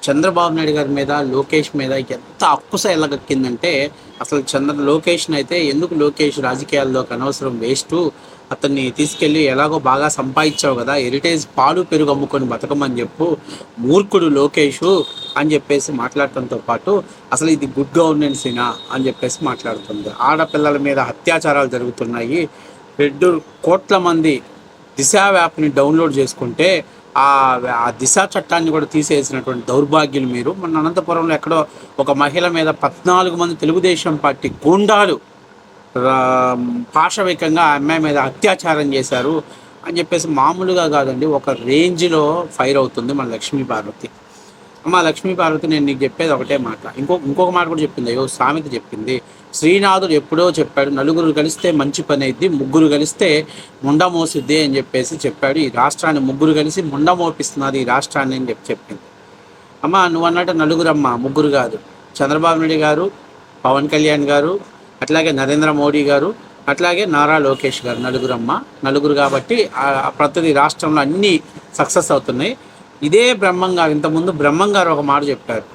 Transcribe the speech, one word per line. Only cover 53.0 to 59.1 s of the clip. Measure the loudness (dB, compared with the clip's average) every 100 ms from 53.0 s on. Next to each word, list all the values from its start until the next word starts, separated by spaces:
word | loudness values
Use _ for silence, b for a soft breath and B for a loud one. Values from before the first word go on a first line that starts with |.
| -2 0 2 2 -2 B B -8
ముండ | 0 2
మోసిద్ది" | 2 2 -2 -4 0 0
అని | 2 0
చెప్పేసి | -2 -4 -4 -4
చెప్పాడు. | -6 -2 -2 0
ఈ | -2
రాష్ట్రాన్ని | 0 0 0 -2 0
ముగ్గురు | 0 0 2
కలిసి | 2 0 -2
ముండ | -4 0 0
మోపిస్తున్నారు | 2 0 -4 -8 -4 -4 -2
ఈ |
రాష్ట్రాన్ని | 0 -2 -2 -4 -2 -4
అని | -6
చెప్పి | -8 -6
చెప్పింది. | -10 -8 -18 -18